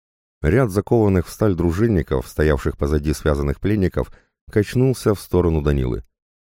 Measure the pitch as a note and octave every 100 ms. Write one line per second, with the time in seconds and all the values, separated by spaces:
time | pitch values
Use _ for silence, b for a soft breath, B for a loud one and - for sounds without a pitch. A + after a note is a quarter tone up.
0 | _ _ _ _ D2 A2+ A#2+ F#2+ - A#2+
1 | G#2 F#2+ - - A2 E2+ E2+ F2 A#2 F#2
2 | C2 C2+ - - D#2 C#2 - - D2 D2+
3 | D2 D2 D#2 C#2+ C#2+ - G2 G#2+ F2+ -
4 | - b b b - G#2+ G2+ B2 C3 A#2+
5 | - G2 - F#2 E2+ D#2+ D2 C#2+ B1 A1
6 | - _ _ _